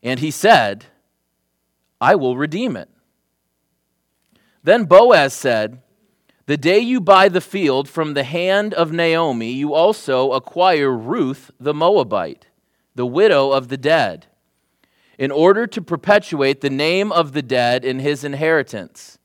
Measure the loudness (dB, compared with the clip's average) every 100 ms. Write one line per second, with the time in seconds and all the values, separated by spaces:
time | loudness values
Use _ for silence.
0 | -6 -6 -6 -2 4 4 4 -6 -14 _
1 | _ _ _ _ _ _ _ _ _ _
2 | 2 2 0 -4 -6 -6 -6 -8 -14 _
3 | _ _ _ _ _ _ _ _ _ _
4 | _ _ _ _ _ _ 2 2 6 6
5 | 8 6 4 -2 -2 0 -2 -8 _ _
6 | _ _ _ _ -6 -2 2 2 2 -2
7 | 4 6 6 2 -6 -4 -2 -2 -4 -6
8 | -4 -4 -6 -4 -2 -2 -2 -2 -2 0
9 | 0 0 0 -4 -6 -6 -4 2 2 0
10 | -2 -2 0 -2 -6 0 0 2 0 -4
11 | -6 -4 -4 -6 -16 _ -8 -2 0 0
12 | 0 -4 -6 -12 _ _ _ _ _ -8
13 | -6 0 2 2 0 -2 -4 -8 -2 0
14 | -2 -6 _ _ _ _ _ _ _ _
15 | _ _ -4 2 4 4 0 -8 -8 -8
16 | 0 0 0 -4 -2 -2 -4 -4 -2 -2
17 | -2 -2 -2 -6 -4 -2 0 -2 -4 -6
18 | -4 -6 -8 -6 -2 -2 -2 -10 -14 -20
19 | -20 _